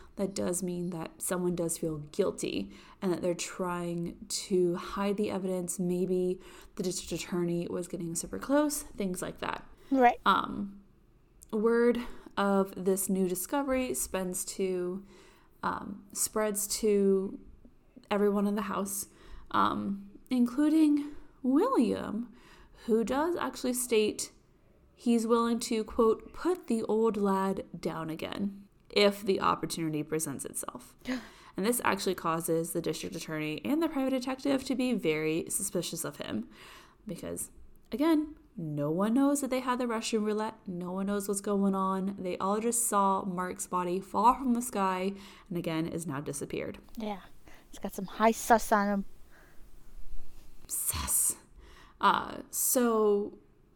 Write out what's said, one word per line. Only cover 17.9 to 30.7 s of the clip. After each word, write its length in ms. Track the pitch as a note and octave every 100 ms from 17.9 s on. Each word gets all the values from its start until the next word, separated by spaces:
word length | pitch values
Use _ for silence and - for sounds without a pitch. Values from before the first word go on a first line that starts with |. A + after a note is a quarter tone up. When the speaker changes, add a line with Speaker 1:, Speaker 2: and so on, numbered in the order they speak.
| - -
Speaker 1:
everyone 380 | G3+ G#3 G3+ G3+
in 80 | G#3
the 60 |
house, 440 | G3+ F#3 G3 - - - - - -
um, 540 | - - G#3 G#3 G3+ - - -
including 840 | B3+ A#3+ - D4+ D#4+ D4+ D4 C#4+ - - -
William, 840 | B3 C#4 A#4+ A4+ G#3 F#2+ - G#3 A#3+ - - - - - -
who 180 | A3
does 320 | G#3+ C4 E4 E4+
actually 380 | C4 - B3+
state 580 | B3 - A3 G#3+ - - - _ _ _ _ _ -
he's 320 | A#3+ A#3 A3
willing 320 | A#3 A#3 A#3
to, 240 | - A3
quote, 480 | G#3+ - A3+ - -
"put 340 | - D#4+ F#4 -
the 160 | A3+
old 320 | - A3 A3+ G#3
lad 480 | G3+ F#3+ F#3+ F#3+ - E3
down 320 | F3 D#3+ D#3+
again" 540 | D#3+ - - G3+ - - _ -
if 320 | - G3+ G3
the 160 | G3 F#3+
opportunity 640 | - - D#3+ - D#3+ D3+
presents 440 | D3+ D#3 D3 B2+ -
itself. 480 | - -